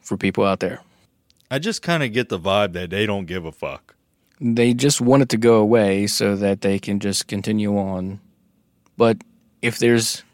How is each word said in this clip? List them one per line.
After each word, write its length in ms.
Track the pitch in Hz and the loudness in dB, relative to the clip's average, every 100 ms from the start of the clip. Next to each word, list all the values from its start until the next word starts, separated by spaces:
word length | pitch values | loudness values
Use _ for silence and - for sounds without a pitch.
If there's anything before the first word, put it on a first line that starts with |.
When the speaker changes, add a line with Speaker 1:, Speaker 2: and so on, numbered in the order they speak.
Speaker 1:
for 140 | - 98 | -8 -4
people 280 | 98 92 | -4 0
out 160 | 98 95 | 0 0
there. 200 | 92 69 _ _ _ _ _ _ _ | -4 -6 _ _ _ _ _ _ _
Speaker 2:
I 80 | 135 | -6
just 200 | 190 220 | -4 -6
kinda 260 | - 170 131 | -4 -2 -2
get 200 | 113 120 | -2 -4
the 120 | 98 | -4
vibe 320 | 87 98 101 | 0 0 0
that 180 | 87 87 | -4 -6
they 160 | 95 107 | -4 -2
don't 200 | 101 87 | -4 -6
give 180 | 90 | -8
a 80 | 80 | -10
fuck. 420 | - 69 67 _ _ _ _ _ _ | -10 -12 -12 _ _ _ _ _ _
Speaker 1:
They 340 | 120 117 120 | -2 2 2
just 260 | 120 139 - | 4 2 2
want 220 | 123 139 | 4 4
it 60 | 131 | 4
to 80 | 110 | 2
go 240 | 117 113 | 4 6
away 480 | 107 117 101 98 101 | 6 4 4 0 -2
so 260 | - 101 | -2 -2
that 280 | 101 101 98 | 0 -2 0
they 180 | 101 98 | -2 -2
can 180 | - 101 | -4 -4
just 300 | 101 95 - | -2 -4 -6
continue 500 | 104 104 107 104 101 | -6 -4 -2 -2 -2
on. 400 | 98 92 92 98 _ _ _ _ _ _ _ - | -4 -6 -8 -10 _ _ _ _ _ _ _ 2
But 220 | 117 110 - _ _ _ | 2 2 -6 _ _ _
if 160 | 120 113 | -6 0
there's 460 | 120 117 113 - _ | 4 4 2 -8 _